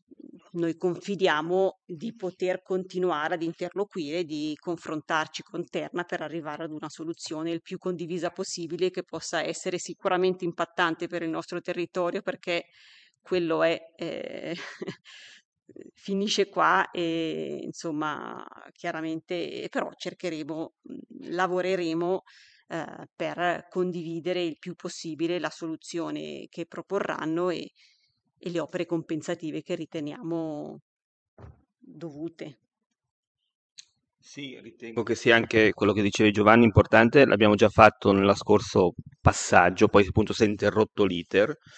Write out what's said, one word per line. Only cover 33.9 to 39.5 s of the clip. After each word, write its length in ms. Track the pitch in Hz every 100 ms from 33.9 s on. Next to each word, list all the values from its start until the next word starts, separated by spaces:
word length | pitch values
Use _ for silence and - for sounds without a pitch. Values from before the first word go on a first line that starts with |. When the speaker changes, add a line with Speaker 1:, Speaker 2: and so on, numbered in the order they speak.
| _ _ _
Speaker 2:
Sì, 400 | - 139 139 123
ritengo 420 | 113 - 113 113
che 120 | 110
sia 220 | 110 131 117
anche 360 | 104 113 107
quello 200 | - 104
che 100 | 104
dicevi 280 | 101 - 107
Giovanni, 340 | 101 104 117
importante, 640 | 117 104 - 110 117 143 131
l'abbiamo 280 | 104 107
già 140 | 104 107
fatto 440 | - 107 - 101
nella 220 | 98 101
scorso 600 | 98 - 104 - 104 90 - - -
passaggio, 680 | - - -